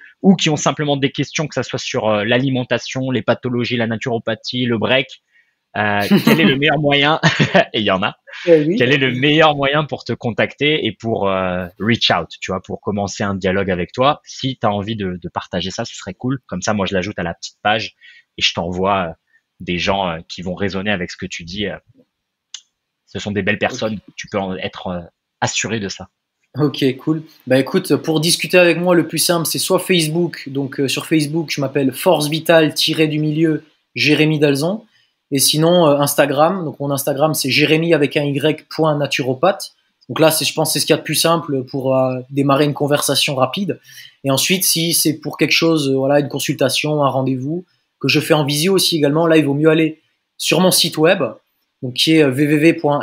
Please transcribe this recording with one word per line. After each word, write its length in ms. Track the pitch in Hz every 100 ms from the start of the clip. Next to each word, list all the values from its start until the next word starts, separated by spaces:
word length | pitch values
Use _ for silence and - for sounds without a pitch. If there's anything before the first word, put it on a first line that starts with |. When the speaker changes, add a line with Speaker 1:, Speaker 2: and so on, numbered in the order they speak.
| - _
Speaker 1:
ou 120 | 185 180
qui 140 | 165
ont 60 | 151
simplement 400 | - 139 147 139
des 140 | 135
questions, 340 | - 139 - 151
que 80 |
ça 80 | -
soit 160 | 120 127
sur, 300 | - 127 107
euh, 160 | 104
l'alimentation, 840 | 107 123 135 127 123 120 - 131 131
les 120 | 123
pathologies, 540 | 101 117 123 123 113 120
la 100 | 113
naturopathie, 800 | 110 135 117 113 110 - 123 123
le 100 | 113
break, 440 | 110 131 139 - _ _ _ _ _ 104
euh, 240 | 104 101
Speaker 2:
<laughs> 240 | 101 196
Speaker 1:
quel 160 | - 160
est 40 |
le 120 | 151 135
meilleur 220 | 151 147
moyen, 420 | 143 143 143 156
<laughs> 500 | 160 - 151 190 -
et 60 | 123
il 40 |
y 60 | 101
en 120 | 92
a, 140 | 104 - - - 180
Speaker 2:
Eh 180 | 160
oui. 120 | 151 160
Speaker 1:
quel 140 | 123
est 60 | 143
le 140 | 131
meilleur 440 | 123 147 151 156 143
moyen 280 | 135 147
pour 200 | 151 -
te 80 | -
contacter 760 | 120 123 104 107 - 147 156 110
et 60 |
pour, 360 | 95 113 104 98
euh, 380 | 95 92 90 90 -
reach 320 | 101 117 -
out, 180 | 90 82 -
tu 100 | -
vois, 100 | 90
pour 180 | - 95
commencer 440 | - 101 98 -
un 100 | 101
dialogue 360 | 98 92 95 95
avec 220 | 90 87
toi ? 280 | - 135 151
Si 320 | - - 131 127
t'as 100 | 113
envie 280 | 101 101 110
de, 220 | 95 90
de 80 | 85
partager 420 | 101 - 92 90
ça, 140 | 101 117
ce 80 |
serait 200 | - -
cool. 240 | - 127 135 -
Comme 160 | 92
ça, 100 | 104
moi, 120 | 107 90
je 80 |
l'ajoute 240 | 95 95 104
à 40 |
la 120 | 85
petite 220 | 82 - -
page 320 | - 110 98 - - - _ -
et 40 |
je 120 | -
t'envoie, 540 | - 87 90 95 92 85
euh, 40 | 80 _ _ _ -
des 180 | 90 87
gens, 300 | 87 98 92
euh, 100 | 82 -
qui 140 | -
vont 120 | 90
résonner 360 | 87 98 95 101
avec 200 | 98 90
ce 40 | -
que 100 | 92
tu 180 | -
dis. 220 | 85 98 101
Euh, 80 | 80 _ _ _ _ _ _ _ - _ _ _ _ _
ce 120 | 101
sont 120 | 107
des 120 | 101
belles 160 | 95 104
personnes. 360 | 101 - 110
Speaker 2:
Ok. 200 | 104 - -
Speaker 1:
Tu 120 | -
peux 100 | 104
en 180 | 95 92
être, 300 | 92 - 95
euh, 120 | 90 85 _ _ _
assuré 380 | 120 - 117 110
de 100 | 98
ça. 200 | - 92 _ _ _ _ 127
Speaker 2:
Ok, 260 | 147 - 135 127
cool. 240 | - 160 156 _ -
Bah 120 | 131
écoute, 380 | 135 190 180 139
pour 240 | - 156
discuter 380 | 165 - 165 180
avec 200 | 175 165
moi, 160 | 180
le 120 | 175 156
plus 120 | 160
simple, 280 | - 170 156
c'est 120 | 139
soit 200 | - 185
Facebook. 640 | - 180 156 165 170 - -
Donc, 320 | 135 135 139
euh, 80 | 135
sur 180 | 147 -
Facebook, 440 | 160 143 160 147
je 100 | -
m'appelle 320 | 135 143 131
Force 360 | 123 190 156 147
Vitale 440 | 160 156 165 156
tiré 320 | - - 151 156
du 100 | 151
milieu 460 | 151 151 160 151 - _ _
Jérémy 440 | - 131 147 156 156
Dalzon. 460 | 147 139 160 220 - _ _ _ -
Et 80 | 139
sinon, 480 | - 151 165 180 160
euh, 120 | 143
Instagram. 640 | 143 - 143 139 160 190
Donc, 160 | 156 -
mon 100 | 143
Instagram, 440 | 139 - 135 156
c'est 160 | 143 135
Jérémy 420 | 123 147 156 170
avec 220 | 156 143 156
un 80 |
Y 400 | 143 139 151 151 -
point 280 | - 156 147
naturopathe. 760 | 143 - 127 127 180 202 - _ _ _ -
Donc 100 | 123
là, 100 | 156
c'est, 140 | 156
je 80 | 139
pense, 180 | - 151
c'est 80 | 147
ce 60 | -
qu'il 80 |
y 40 | 151
a 20 |
de 40 |
plus 100 | 151
simple 480 | 147 165 165 147 135
pour, 320 | 123 139 131 131
euh, 240 | 131 127 127
démarrer 340 | 139 139 139
une 100 | 147
conversation 600 | 139 143 147 - 135 - 131
rapide. 420 | 123 190 196 - - - - _
Et 60 | 139
ensuite, 340 | 135 - 185
si 280 | 185 170 170
c'est 200 | 160 160 -
pour 160 | 147 -
quelque 160 | 160
chose, 380 | - 165 160 139
euh, 40 |
voilà, 260 | 135 135 147
une 80 | 143
consultation, 760 | 139 - 131 139 - 151 151
un 40 | 139
rendez-vous, 540 | 127 131 131 135 175 180 _ _ _
que 80 | 135
je 120 | 147
fais 140 | 147
en 100 | 151
visio 300 | 143 147 170
aussi 220 | 190 - 165
également, 300 | 143 151 170
là, 100 | 160
il 60 |
vaut 100 | 139
mieux 160 | 143 156
aller 300 | 160 160 156 _ _ _ -
sur 240 | - 156
mon 100 | 185
site 280 | 180 175 -
web, 240 | 156 196 120 - _ _ _ _
donc 120 | 131
qui 220 | 120 - 160
est, 60 |
euh, 60 | 143
w 160 | 127 147
w 100 | 151
w 140 | 160
point 260 | - 147 143